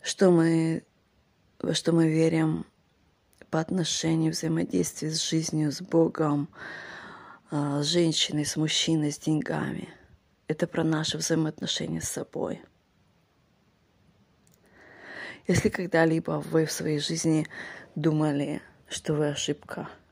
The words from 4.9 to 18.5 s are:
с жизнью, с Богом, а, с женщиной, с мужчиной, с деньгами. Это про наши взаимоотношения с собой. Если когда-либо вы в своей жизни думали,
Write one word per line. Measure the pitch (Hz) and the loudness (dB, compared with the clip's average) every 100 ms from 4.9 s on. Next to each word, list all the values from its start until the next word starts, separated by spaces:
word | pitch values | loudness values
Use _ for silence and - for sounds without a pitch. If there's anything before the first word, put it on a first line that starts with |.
| - 156 | -4 -6
с | 160 | -4
жизнью, | - 160 160 156 151 | -2 -2 0 0 -2
с | 139 | -2
Богом, | 180 165 165 - 156 147 143 - - - - - - - - - _ | 0 2 2 2 0 0 -2 -8 -14 -14 -14 -16 -16 -18 -20 -20 _
а, | 147 143 143 | -4 -2 -2
с | 147 | 0
женщиной, | 170 170 151 - 151 | 2 2 2 0 -2
с | 147 - | -2 -2
мужчиной, | 156 - - 160 147 | 0 0 2 2 0
с | 143 | -2
деньгами. | - 156 - 156 143 - - - - _ _ _ _ | 0 0 0 -4 -4 -6 -10 -16 -20 _ _ _ _
Это | 156 170 | -4 -2
про | - | 0
наши | 160 156 160 156 | 0 0 -2 -4
взаимоотношения | 160 160 156 151 165 - 160 160 | 0 0 0 -4 -6 -4 -4 -6
с | - | -6
собой. | - 139 - - - - _ _ _ _ _ _ _ _ _ _ _ _ _ _ _ _ _ _ _ _ - - - - - - - - | -8 -8 -6 -6 -6 -12 _ _ _ _ _ _ _ _ _ _ _ _ _ _ _ _ _ _ _ _ -20 -20 -20 -16 -12 -12 -12 2
Если | 180 208 | 2 2
когда-либо | - 180 165 165 160 165 156 | 0 0 4 4 4 0 -4
вы | 147 160 156 | 0 2 2
в | |
своей | - 165 151 | 0 -2 -2
жизни | 147 160 165 156 151 - - - - | -2 -2 2 2 0 -8 -14 -16 -12
думали, | - 156 156 151 143 143 | -2 2 2 2 0 -2